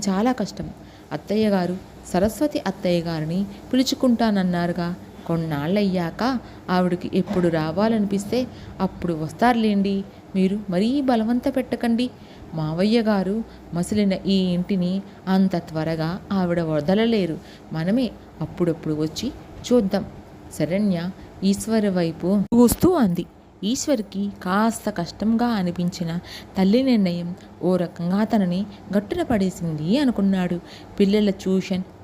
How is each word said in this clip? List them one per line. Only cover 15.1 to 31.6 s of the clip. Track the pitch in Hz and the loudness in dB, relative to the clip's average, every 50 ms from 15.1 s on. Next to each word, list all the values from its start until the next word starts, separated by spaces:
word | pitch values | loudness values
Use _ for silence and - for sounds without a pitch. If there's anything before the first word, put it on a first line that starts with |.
| - - - | -16 -8 -2
అంత | 185 190 190 190 190 - 170 - - | 0 2 4 4 2 2 -2 -4 -4
త్వరగా | 156 160 156 160 165 160 156 165 180 202 - - | -4 -4 -2 -2 -2 -2 -2 -2 -4 -6 -6 -2
ఆవిడ | 202 190 180 175 170 170 | 0 0 2 2 2 0
వదలలేరు. | 165 156 156 147 147 165 190 214 226 233 226 208 180 160 156 - - - - - - - 156 | 0 0 0 0 2 2 2 4 4 4 2 2 2 0 -2 -6 -10 -16 -20 -20 -14 -10 -6
మనమే | 160 160 185 220 269 254 - - - - - - - | -4 -2 0 0 0 0 -2 -4 -10 -20 -16 -10 -8
అప్పుడప్పుడు | 156 - - - 180 165 156 165 - 156 151 151 160 | -8 -6 -2 -2 0 0 0 -2 -2 -4 -2 -2 -2
వచ్చి | 156 - - 214 269 - - - - - - - | -4 -4 -6 -6 -8 -8 -10 -16 -18 -16 -8 0
చూద్దాం. | - 247 247 196 190 - 190 - - - - - - - - - - - | 2 4 4 4 2 0 -2 -4 -6 -12 -18 -20 -20 -20 -20 -20 -10 -4
శరణ్య | - 156 143 180 202 214 202 180 165 170 185 - - - - - - 190 | -4 -2 0 0 0 0 0 0 0 -2 -6 -8 -10 -16 -18 -8 -2 0
ఈశ్వర్ | 196 196 196 - 220 226 220 208 202 185 180 | 0 0 0 0 0 0 2 2 2 2 2
వైపు | 170 165 160 - 170 175 202 208 185 - 233 | 0 0 -2 -2 0 0 2 2 2 4 6
చూస్తూ | 240 240 220 - - - 349 370 311 233 | 6 6 6 6 4 4 4 4 4 4
అంది. | 180 170 180 165 - - - - - - - 185 | 2 2 -2 -4 -8 -10 -20 -20 -20 -12 -6 -4
ఈశ్వర్కి | 202 262 - - 311 277 220 202 - - 196 202 202 196 - - | -4 -2 -2 0 0 0 0 -2 -4 -4 -6 -6 -6 -6 -6 -4
కాస్త | 180 185 208 220 233 220 - - 214 | 0 2 2 2 2 0 -2 -4 -4
కష్టంగా | 208 - 170 - - - 202 220 226 226 240 | -4 -4 -4 -6 -4 -2 0 2 2 2 2
అనిపించిన | 240 226 202 180 175 175 180 175 175 - - 175 165 165 180 - - - - - - - | 2 0 0 0 -2 -2 -2 -2 -2 -2 -4 -4 -4 -4 -6 -8 -10 -16 -18 -16 -6 0
తల్లి | 196 190 196 214 254 269 | 2 4 4 4 4 4
నిర్ణయం | 269 240 214 190 175 175 175 175 175 185 - - - - - - | 4 4 4 4 2 0 -2 -6 -8 -8 -10 -14 -18 -10 -2 0
ఓ | 180 185 | 2 2
రకంగా | 180 170 170 - - 170 175 185 202 220 | 2 0 -2 -4 -4 -2 0 0 0 2
తనని | 220 240 208 190 175 175 185 208 - - - - - 185 | 2 2 2 2 2 0 -2 -4 -6 -10 -14 -8 -2 -2
గట్టున | 202 202 - 359 359 | -2 0 -2 -2 -2
పడేసింది | 330 - 240 196 190 185 - - 170 165 156 147 151 170 220 | 0 0 0 2 0 0 -2 -4 -6 -4 -4 -2 0 0 2
అనుకున్నాడు. | 302 294 247 - - 196 196 190 185 180 170 175 175 - - - - - - - - | 2 2 2 2 2 2 2 2 2 0 0 -2 -4 -6 -10 -18 -18 -18 -6 0 2
పిల్లల | 202 196 202 214 208 202 | 4 4 4 4 4 2
ట్యూషన్, | 190 - - 185 190 190 | 0 0 0 0 2 2